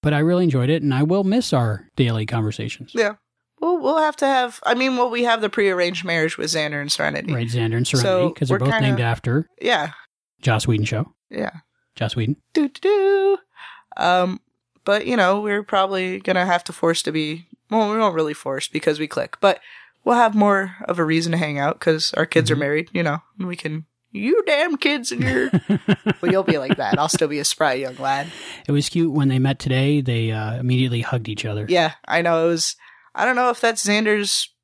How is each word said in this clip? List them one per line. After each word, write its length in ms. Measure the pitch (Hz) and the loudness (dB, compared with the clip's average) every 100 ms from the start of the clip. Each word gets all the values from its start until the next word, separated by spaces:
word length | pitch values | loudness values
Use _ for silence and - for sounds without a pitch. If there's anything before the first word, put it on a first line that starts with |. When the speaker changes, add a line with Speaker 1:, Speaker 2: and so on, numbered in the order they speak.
Speaker 1:
But 120 | 151 | 2
I 60 | 147 | 2
really 240 | 156 180 180 | 2 4 2
enjoyed 240 | 131 123 | 2 2
it, 140 | 160 | 2
and 100 | 147 | 2
I 100 | 131 | 2
will 200 | 151 190 190 | 2 2 2
miss 260 | 226 233 | 2 2
our 380 | 139 117 107 - - | 0 2 -2 -8 0
daily 280 | 123 113 107 | 0 2 -2
conversations. 640 | 117 107 - 110 - 120 | -2 -2 -4 -8 -8 -10
Speaker 2:
Yeah. 220 | 240 214 214 _ _ _ _ | -2 -2 -2 _ _ _ _
We'll, 200 | 330 349 | -2 0
we'll 180 | 262 320 | 2 2
have 180 | 311 294 | 0 0
to 80 | 277 | 0
have, 320 | 269 247 - | 2 0 -4
I 100 | - 240 | -2 0
mean, 200 | 262 254 | 0 0
well, 120 | 240 | 0
we 140 | 233 | 0
have 180 | 240 226 | 0 2
the 80 | 214 | 0
prearranged 560 | - 202 180 175 175 175 | 2 2 2 0 -2 -2
marriage 320 | 165 160 - | 0 0 -2
with 140 | 160 | -4
Xander 280 | 160 151 147 | -2 -2 -4
and 100 | 143 | -4
Serenity. 420 | - 151 147 - | -2 -2 -2 -4
Speaker 1:
Right, 140 | 135 117 | -2 -2
Xander 300 | 120 113 117 | 0 0 0
and 100 | 123 | 0
Serenity, 200 | 135 123 | 0 2
Speaker 2:
So 220 | 185 165 | 2 0
Speaker 1:
'cause 180 | - 135 | 0 -2
they're 60 | 131 | 0
Speaker 2:
we're 100 | 131 | 0
Speaker 1:
both 80 | |
Speaker 2:
kinda 140 | 220 131 | 2 0
Speaker 1:
named 100 | 127 | 0
after 480 | 117 117 - 127 165 _ | 0 -2 0 -2 -2 _
Speaker 2:
Yeah. 300 | - 214 151 - - _ _ _ | -2 0 -2 -8 -20 _ _ _
Speaker 1:
Joss 260 | - 110 - | 0 2 2
Whedon 180 | 110 110 | 0 0
show. 280 | 123 143 _ _ | -2 -4 _ _
Speaker 2:
Yeah. 220 | 220 - 165 _ _ _ - | -8 -8 -8 _ _ _ -8
Speaker 1:
Joss 200 | 110 - | -6 -2
Whedon. 200 | 110 147 _ | -2 -4 _
Speaker 2:
Do, 140 | - 285 | -2 -2
do, 120 | - | -2
do. 560 | 381 403 392 392 392 392 _ _ - - _ - | 0 2 2 2 2 0 _ _ -20 -20 _ -2
Um, 440 | 175 180 180 - _ _ _ _ | 2 2 2 -4 _ _ _ _
but, 240 | - 202 - | -2 0 0
you 80 | 247 | 2
know, 220 | 185 202 | 2 2
we're 240 | 208 202 | 0 -4
probably 560 | 202 202 190 190 185 185 | -2 0 0 0 -4 -4
gonna 260 | 190 185 180 | -2 0 2
have 180 | 175 - | 0 -2
to 80 | |
force 280 | - 170 165 | -2 0 0
to 80 | - | -2
be, 360 | 156 151 160 175 - _ | -4 -4 -6 -14 -20 _
well, 180 | 214 214 | 0 0
we 80 | 214 | 2
won't 160 | 214 | 0
really 200 | 165 156 151 | 2 -2 -2
force 320 | 139 135 - | -6 -6 -4
because 320 | 151 165 151 | -2 0 0
we 80 | 151 | -4
click, 300 | - - - | -4 -6 2
but 180 | 196 - - - - _ | 2 2 -4 -20 -20 _
we'll 120 | - 240 | 0 4
have 180 | 233 214 | 4 4
more 400 | 202 196 190 185 - | 4 4 0 -8 -6
of 140 | 175 | -2
a 60 | 156 | 0
reason 260 | 160 165 | 0 0
to 60 | 165 | -2
hang 200 | 156 143 | -2 -2
out 220 | 143 - | -2 0
'cause 340 | - 156 - - | 0 0 0 0
our 100 | 160 | 2
kids 240 | 165 117 | 2 2
Speaker 1:
Mm-hmm. 60 | 151 | 0
Speaker 2:
are 20 | |
married, 260 | 143 151 165 | 0 -2 -2
you 80 | 175 | -4
know, 180 | 160 151 _ - | -2 -4 _ -10
and 80 | 185 | -10
we 80 | 175 | -8
can, 300 | 156 156 160 _ _ | -8 -8 -10 _ _
"You 320 | 208 214 415 381 | -8 0 0 2
damn 300 | 294 339 285 | 0 0 0
kids 340 | - 285 240 | 0 0 -4
and 100 | 240 | -4
your," 260 | 254 262 262 180 - | -2 0 2 0 0
Speaker 1:
<laughs> 540 | 214 - 196 - - | -2 2 0 0 -2
Speaker 2:
well, 100 | - | 2
you'll 120 | 190 | 2
be 140 | 196 156 | 2 0
like 160 | 135 - | -2 -6
that. 220 | 113 120 | -2 0
I'll 100 | 156 | 0
still 180 | - 151 | 0 -2
be 100 | 147 | -2
a 60 | 143 | -4
spry 280 | - 151 | 0 0
young 220 | 131 135 127 | 0 -6 -6
lad. 320 | 135 135 156 - - - - | -4 -4 -6 -12 -16 -14 -2
Speaker 1:
It 60 | |
was 160 | 143 143 | 0 0
cute 220 | 175 165 | 0 0
when 160 | 147 139 | 2 2
they 100 | 131 | 2
met 180 | 131 135 | 0 0
today. 420 | 135 127 139 147 | -2 0 2 2
They, 300 | 127 117 113 | 0 0 -2
uh, 260 | 110 107 120 | -2 -4 -4
immediately 420 | 123 127 131 120 | 0 2 2 -2
hugged 280 | 113 127 110 | -2 -4 -4
each 160 | 104 113 | -8 -6
other. 200 | 104 104 | -6 0
Speaker 2:
Yeah, 240 | 180 156 - - | 0 0 -4 -4
I 140 | 165 | -2
know. 240 | 170 165 165 | 2 2 2
It 40 | |
was, 260 | 165 165 - - - _ - | 0 -4 -6 -18 -20 _ -2
I 80 | 226 | 0
don't 100 | 247 | 2
know 120 | 247 | 0
if 120 | 240 | 2
that's 240 | 226 220 202 | 0 0 0
Xander's 640 | 208 220 208 202 - - _ | 2 2 0 0 -2 -4 _